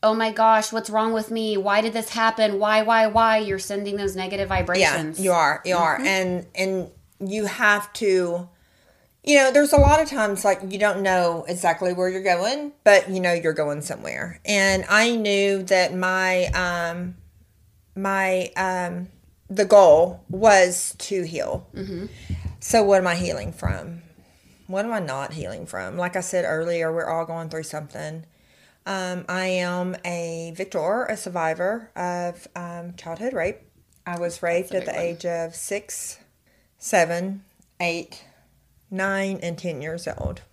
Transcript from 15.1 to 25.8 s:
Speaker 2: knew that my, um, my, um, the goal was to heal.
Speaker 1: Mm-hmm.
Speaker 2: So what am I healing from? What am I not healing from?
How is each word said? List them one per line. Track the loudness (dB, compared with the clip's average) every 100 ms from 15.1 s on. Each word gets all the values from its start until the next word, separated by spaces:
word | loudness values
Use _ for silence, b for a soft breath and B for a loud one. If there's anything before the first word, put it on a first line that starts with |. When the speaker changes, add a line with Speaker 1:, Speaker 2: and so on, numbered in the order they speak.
| 2
Speaker 2:
knew | 0 2 2 0
that | 2 2 2
my, | 0 0 0 2 2 0
um, | 0 -2 -2 -4 -6 -10 -12 -20 _ _ _ _ _ _ -8
my, | -2 0 0 0 -2 -4
um, | -4 -2 -4 -6 -10 -16 _ _ _
the | -2 6
goal | 8 10 8 6 0 _
was | 2 6 8 6 2 -6 -8
to | -6 -4
heal. | -4 -6 -6 -6 -8
Speaker 1:
Mm-hmm. | -12 -10 -10 -12 B B B B B
Speaker 2:
So | 0 2
what | 6 4
am | 4
I | 0
healing | -2 -4 -8
from? | -6 -4 -4 -8 -16 -18 _ b b b b -8
What | -6 -4
am |
I | -4
not | -4 -6 -6
healing | -8 -10 -10 -10
from? | -8